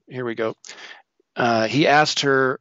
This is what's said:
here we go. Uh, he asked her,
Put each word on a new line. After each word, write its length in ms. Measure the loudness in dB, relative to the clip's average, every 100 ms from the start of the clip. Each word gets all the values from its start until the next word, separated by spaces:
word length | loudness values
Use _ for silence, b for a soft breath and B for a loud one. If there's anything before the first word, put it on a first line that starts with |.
| _
here 160 | -10
we 120 | -8 -4
go. 200 | -6 -6 -16 B B B _ _ _ -2
Uh, 320 | 0 2 0
he 200 | 2 4
asked 320 | 4 2 0
her, 400 | 0 2 2 -2